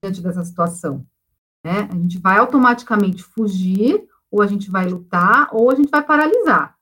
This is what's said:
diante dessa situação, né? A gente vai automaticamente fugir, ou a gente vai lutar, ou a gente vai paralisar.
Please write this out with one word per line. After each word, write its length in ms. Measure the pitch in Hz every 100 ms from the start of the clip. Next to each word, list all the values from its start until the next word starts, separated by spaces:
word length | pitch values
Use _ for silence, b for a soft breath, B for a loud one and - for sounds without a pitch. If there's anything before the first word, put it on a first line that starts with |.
diante 180 | 196 185
dessa 240 | 180 180
situação, 600 | 170 - 170 - 160 139 - _ _ _ _ _
né? 240 | 156 190 202
A 40 |
gente 240 | 180 175 180
vai 200 | 180 196
automaticamente 840 | 254 285 247 247 - 214 196 175
fugir, 880 | - - 214 190 185 190 226 403 - b _
ou 120 | 208
a 40 | 202
gente 240 | 202 -
vai 180 | 190 180
lutar, 600 | 180 - 180 180 240 285
ou 180 | 220 233
a 40 |
gente 160 | 269 285
vai 120 | 302
paralisar. 760 | 294 302 302 453 381 185 147 _